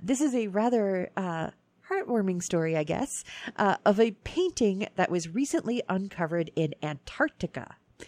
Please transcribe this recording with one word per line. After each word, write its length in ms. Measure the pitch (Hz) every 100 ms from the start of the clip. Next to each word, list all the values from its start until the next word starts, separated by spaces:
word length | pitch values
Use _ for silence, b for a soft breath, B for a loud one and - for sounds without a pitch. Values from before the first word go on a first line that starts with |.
this 200 | 180 262
is 140 | 294 247
a 120 | 214
rather, 640 | 196 233 240 202 185 180 -
uh, 320 | 185 165 - - _ _ -
heartwarming 520 | 381 - 233 190 180
story, 360 | - 170 160 160
I 60 |
guess, 400 | 151 160 - - - B B -
uh, 200 | 202 -
of 160 | - 202
a 120 | 226
painting 760 | 202 - 320 370 - 214 190 214 -
that 160 | 180
was 160 | 180 165
recently 540 | 185 285 339 208 247 -
uncovered 600 | 190 196 - 160 170 160 -
in 200 | 156 -
Antarctica. 920 | 151 143 - - 302 - - - - - _ -